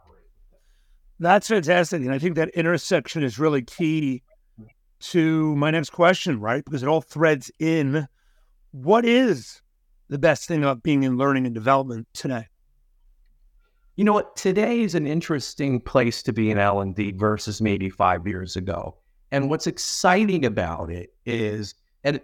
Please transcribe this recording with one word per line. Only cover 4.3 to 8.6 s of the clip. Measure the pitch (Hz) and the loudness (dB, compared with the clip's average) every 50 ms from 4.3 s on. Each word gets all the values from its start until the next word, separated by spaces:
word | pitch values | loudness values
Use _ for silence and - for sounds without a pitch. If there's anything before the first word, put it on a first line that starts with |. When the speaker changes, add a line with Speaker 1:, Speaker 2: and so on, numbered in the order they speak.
| _ _ _ _ _ - 107 113 _ _ _ _ _ _ | _ _ _ _ _ -20 -20 -20 _ _ _ _ _ _
Speaker 2:
to | - - - 175 160 160 160 160 156 156 151 | -10 -2 0 2 2 4 2 2 0 0 0
my | 143 147 156 156 | 0 0 2 0
next | 165 151 - | 0 -2 -4
question, | - - 175 175 185 - - 185 143 110 | 0 4 4 4 4 4 0 -4 -4 -2
right? | 104 110 120 143 - | -2 -2 -4 -4 -4
Because | - 151 135 120 | -6 -8 -4 -2
it | 139 | 0
all | 156 160 | 0 0
threads | - - - 147 165 160 156 135 120 - - - | -2 -4 -2 0 2 2 2 0 -2 -8 -8 -4
in. | 160 160 160 160 147 135 139 156 147 - _ _ _ _ _ _ _ _ _ _ | -2 0 0 0 0 0 -2 -2 -4 -6 _ _ _ _ _ _ _ _ _ _